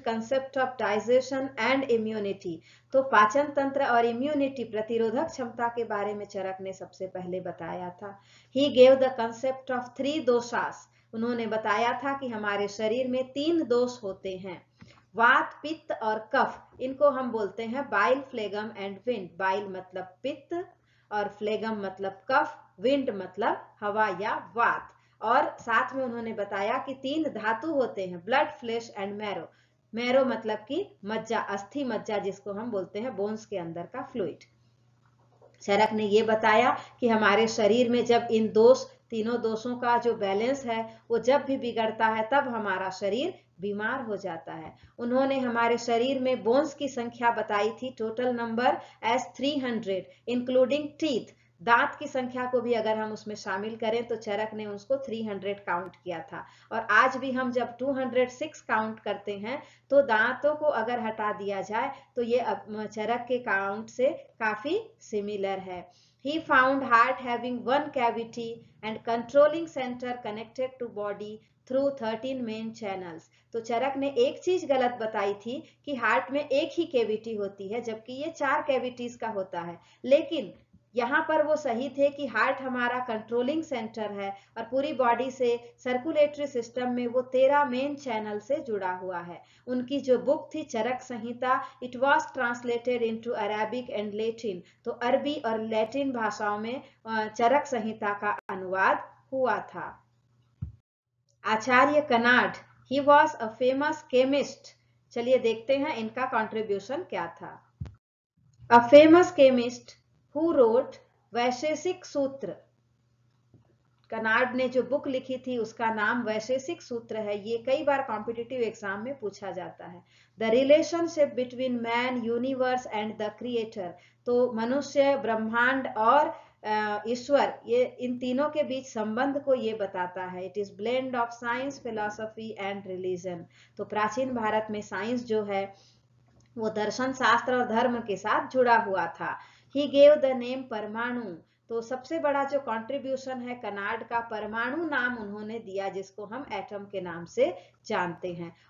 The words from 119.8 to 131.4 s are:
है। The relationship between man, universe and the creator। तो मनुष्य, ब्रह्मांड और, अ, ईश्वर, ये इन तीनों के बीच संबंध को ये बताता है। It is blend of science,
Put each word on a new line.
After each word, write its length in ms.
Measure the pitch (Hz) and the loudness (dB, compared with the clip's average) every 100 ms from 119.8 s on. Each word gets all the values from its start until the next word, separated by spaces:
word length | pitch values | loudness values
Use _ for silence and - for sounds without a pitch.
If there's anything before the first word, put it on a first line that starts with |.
| 170 | -18
है। 160 | 175 _ _ _ - | -18 _ _ _ -4
The 100 | 220 | 2
relationship 800 | 240 269 302 311 339 330 311 285 | 4 6 6 6 0 -2 2 2
between 480 | 240 247 247 262 240 233 | 2 -4 -2 -2 -2 0
man, 380 | 233 254 247 226 240 | 0 0 -2 -2 -2
universe 500 | 262 254 254 254 - | -2 0 0 0 -2
and 260 | 214 214 214 | -6 -6 -4
the 140 | 214 - | -6 -6
creator। 460 | 240 240 220 226 175 - - _ - | -4 -4 -4 -8 -10 -12 -20 _ 0
तो 260 | 247 247 | 2 2
मनुष्य, 640 | 220 233 277 277 285 277 277 | 0 0 -2 0 4 4 4
ब्रह्मांड 720 | 226 220 220 233 247 269 247 214 | 0 -2 0 2 2 2 -2 2
और, 440 | 226 277 320 - - _ | 6 6 4 -2 -16 _
अ, 380 | 214 214 214 208 226 | -4 -2 -2 -4 -4
ईश्वर, 520 | 240 - 277 202 - 214 | -4 2 4 2 -2 0
ये 300 | 247 247 - | 2 2 -2
इन 180 | 247 247 | -6 -4
तीनों 320 | 254 254 294 | -2 0 0
के 120 | 302 | -2
बीच 240 | 247 262 262 | -2 -4 -6
संबंध 560 | 226 214 220 277 277 | -6 -4 -2 -2 -2
को 120 | 277 | 0
ये 200 | 254 220 | 0 0
बताता 500 | 214 190 185 180 190 | -4 -6 -4 -6 -6
है। 280 | 185 180 185 | -8 -8 -8
It 100 | 208 | -6
is 60 | 196 180 | -8 -6
blend 300 | 220 254 262 | -2 -2 -2
of 180 | 240 233 | -2 -4
science, 500 | - | -4